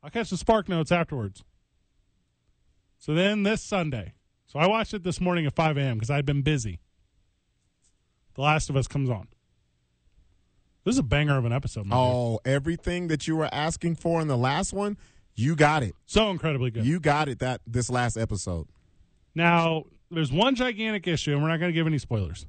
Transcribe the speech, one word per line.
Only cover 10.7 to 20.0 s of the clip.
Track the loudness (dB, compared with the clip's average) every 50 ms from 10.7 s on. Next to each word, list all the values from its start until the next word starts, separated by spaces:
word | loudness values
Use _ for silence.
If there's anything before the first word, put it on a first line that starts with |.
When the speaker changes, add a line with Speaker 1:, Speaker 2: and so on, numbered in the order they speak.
| _ _ _
Speaker 1:
This | 0 0
is | 0
a | 2
banger | 2 2 2 2 2 2
of | 0 0
an | 0 -2
episode, | -2 -4 -6 -8 -6 -6
my | 0 2
dude. | 2 4
Speaker 2:
Oh, | 4 2 2 0 0 -2 -2 _
everything | 0 0 0 0 -2 -4 -4 -4 -4 -4 -4 -2
that | -2 -4 -4 -2
you | -4 -2
were | -2 -2 -2
asking | -2 -2 -4 -4 -4 -4 -4 -4 -4
for | -2 -2 -2 0 0
in | 0
the | 0 0
last | 2 2 0 0 0 -2 -4 -4
one, | -4 -4 -4 -6 -8 -12 -20 _ -20 _ _ _
you | -2 0 0 4
got | 6 6 6 6 2
it. | 0 -2 -6 _ _
Speaker 1:
So | _ 2 2 2 2
incredibly | 0 -2 -2 -2 -2 0 -2 -2
good. | -2 0 0
Speaker 2:
You | 0 0 2
got | 2 2 2 2 0 -2
it | -4 -4
that, | -4 -4 -4 -6 -8
this | -6 -4 -4 -2 0
last | 0 0 0 0 -2
episode. | -2 -4 -4 -4 -6 -4 -4 -6 -6 -6 -10 _ _ _ _ _ _ -20 _ _ _ _ _ _
Speaker 1:
Now, | 2 2 4 4 4 4 2 0 -2 -6 -10 _ -20